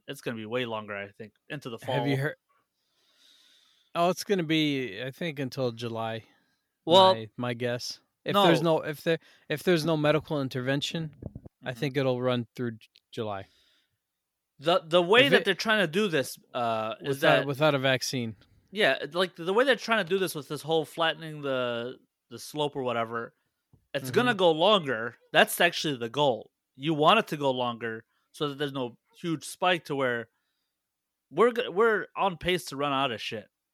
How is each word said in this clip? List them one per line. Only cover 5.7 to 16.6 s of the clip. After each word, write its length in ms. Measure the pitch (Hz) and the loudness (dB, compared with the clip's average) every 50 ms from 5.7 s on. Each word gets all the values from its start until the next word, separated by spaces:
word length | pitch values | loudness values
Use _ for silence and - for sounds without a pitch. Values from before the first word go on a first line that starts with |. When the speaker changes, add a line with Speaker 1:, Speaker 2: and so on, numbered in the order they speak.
| 117 | -2
Speaker 2:
July. 520 | 113 120 117 113 113 113 113 113 113 - _ _ _ _ _ _ _ _ _ _ _ _ | -4 -6 -6 -6 -4 -4 -4 -6 -8 -10 _ _ _ _ _ _ _ _ _ _ _ _
Speaker 1:
Well, 300 | - 165 190 190 190 190 | 6 8 10 10 10 8
Speaker 2:
my, 140 | 113 110 104 - - | 4 -2 -10 -10 -6
my 160 | 123 123 123 | -6 -4 -4
guess. 460 | 117 123 120 120 123 - - - - _ _ _ _ - | -4 -4 -4 -4 -4 -6 -10 -12 -14 _ _ _ _ -6
If 80 | - 151 | -2 2
there's 260 | 202 202 180 170 156 151 | 4 4 4 4 4 4
Speaker 1:
no. 160 | 170 160 156 | 2 2 2
Speaker 2:
no, 40 | - | 0
if 180 | 151 156 139 - | -4 -8 -4 -2
there, 160 | 170 165 156 - _ _ _ _ - | -2 -2 -2 -4 _ _ _ _ -8
if 140 | 156 147 - | -8 -2 0
there's 220 | - 180 170 151 | 2 2 2 2
no 100 | 170 165 | 2 0
medical 440 | 156 147 147 151 151 - - 160 147 135 | 2 4 4 2 2 0 -2 -4 -4 -4
intervention, 680 | 131 - 135 123 127 135 143 143 - - 170 160 156 - - - - - - - - - _ - | -4 -4 -4 -2 -2 -2 -2 -2 -4 -6 -6 -8 -8 -10 -14 -16 -16 -14 -16 -18 -20 -20 _ -10
I 60 | 131 | -10
Speaker 1:
Mm-hmm. 80 | 127 117 | -6 -4
Speaker 2:
think 160 | - 143 127 | -4 -2 0
it'll 240 | 143 139 131 127 123 | 0 0 0 0 0
run 260 | 123 127 123 120 120 - _ | 0 0 0 0 -2 -4 _
through 180 | - 127 120 113 | -6 -6 -6 -6
J-, 160 | 110 - - _ _ _ _ - | -8 -14 -20 _ _ _ _ -10
July. 340 | - 117 107 101 95 95 - _ _ _ _ _ _ _ _ _ _ _ _ _ _ _ _ _ _ _ _ _ - | -8 -6 -6 -8 -8 -10 -14 _ _ _ _ _ _ _ _ _ _ _ _ _ _ _ _ _ _ _ _ _ -6
Speaker 1:
The, 220 | 139 160 175 185 170 | 0 0 0 0 2
the 140 | 160 160 180 175 | 2 2 2 4
way 220 | 175 208 233 269 | 6 6 6 6
Speaker 2:
If 60 | 277 | 6
Speaker 1:
that 60 | 254 226 | 6 4
Speaker 2:
it 40 | - | 4
Speaker 1:
they're 80 | 202 190 | 2 -2
trying 260 | - - 220 220 214 | -2 0 0 2 2
to 60 | 190 | 2
do 220 | 160 147 190 220 202 | 0 0 0 0 2
this, 300 | 160 156 - - - - _ _ - | 2 0 -2 -2 -6 -14 _ _ -6
uh, 420 | 127 | -4